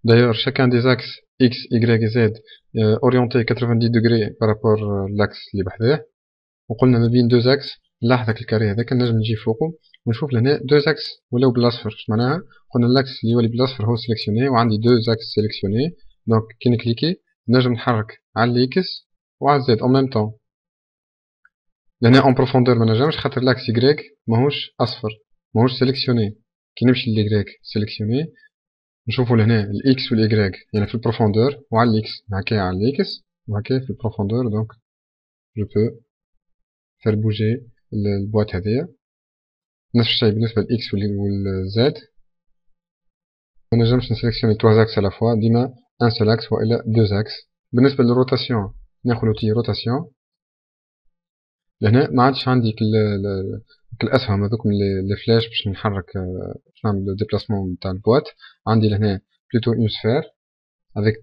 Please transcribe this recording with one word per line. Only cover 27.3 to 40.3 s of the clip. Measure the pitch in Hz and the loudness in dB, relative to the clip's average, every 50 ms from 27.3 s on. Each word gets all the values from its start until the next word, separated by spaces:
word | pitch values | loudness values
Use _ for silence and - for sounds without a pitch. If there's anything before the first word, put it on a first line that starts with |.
| 107 104 98 - - _ | 0 -2 -2 -4 -10 _
سيليكسيوني، | _ - - 107 104 104 - - 107 107 117 135 160 160 _ _ _ _ _ _ _ _ _ _ _ _ _ _ _ | _ -8 -6 -6 -4 -4 -6 -6 -4 -2 -2 -2 -4 -6 _ _ _ _ _ _ _ _ _ _ _ _ _ _ _
نشوفوا | 120 - - 123 117 123 | -6 -2 -2 0 2 2
لهنا | 113 107 113 117 110 101 | 4 4 4 2 0 0
الاكس | 101 98 104 - 135 131 131 - - | -2 -6 -2 2 2 2 2 0 -2
والايكغيك، | 123 110 110 107 110 107 104 95 - - _ _ - | 0 0 2 2 2 2 0 0 -4 -10 _ _ -2
يعني | 107 101 | -2 -2
في | - - | -2 -4
البروفوندور | 110 - 123 113 - 117 104 98 107 117 139 139 - _ _ | -4 -4 -4 0 2 0 2 2 2 0 0 -2 -6 _ _
وعلى | 117 110 120 120 | 0 2 2 2
الاكس، | 107 110 107 - - - _ - 101 | 2 0 -2 -4 -14 -16 _ -8 -8
هكا | 95 95 - 113 104 | -6 -4 -2 -2 -2
على | 95 92 90 | -2 -2 -2
الاكس | 92 104 127 139 202 196 - - - _ _ _ _ _ | 0 -2 0 0 -2 -4 -4 -6 -16 _ _ _ _ _
وهكا | - 104 104 110 - 131 131 | -6 -6 -6 -4 -2 -4 -4
في | 131 131 | -4 -6
البروفوندور. | 127 - - - - - 101 98 110 120 127 | -10 -6 -8 -8 -6 -4 -4 -4 -2 -2 -2
دونك | 113 101 107 110 107 - _ _ _ _ _ _ _ _ _ _ _ _ _ _ _ _ | -2 -4 -4 -6 -6 -10 _ _ _ _ _ _ _ _ _ _ _ _ _ _ _ _
جو | 107 101 | -8 -8
بو | - - 104 110 - - - _ _ _ _ _ _ _ _ _ _ _ _ _ _ _ _ _ _ _ _ | -4 0 -2 -2 -2 -4 -10 _ _ _ _ _ _ _ _ _ _ _ _ _ _ _ _ _ _ _ _
فير | _ 113 107 | _ -2 -2
بوجي | 104 107 110 104 110 110 110 117 135 131 - _ _ _ _ 113 | 0 0 -2 -2 0 -2 -2 -2 -4 -8 -18 _ _ _ _ -6
ال-، | 107 101 104 101 98 98 | -4 -2 -2 -2 -2 -4
البواط | 104 107 107 104 - - | -2 -2 -2 -2 -2 -4
هذيا. | 90 95 104 110 131 175 180 _ _ _ _ _ _ _ _ _ _ _ _ _ _ _ _ _ _ _ _ - | -6 -4 -2 -2 -2 -4 -6 _ _ _ _ _ _ _ _ _ _ _ _ _ _ _ _ _ _ _ _ 0
نفس | 120 117 | 0 0
الشيء | - - - 123 | 0 0 0 0
بالنسبة | 110 | 0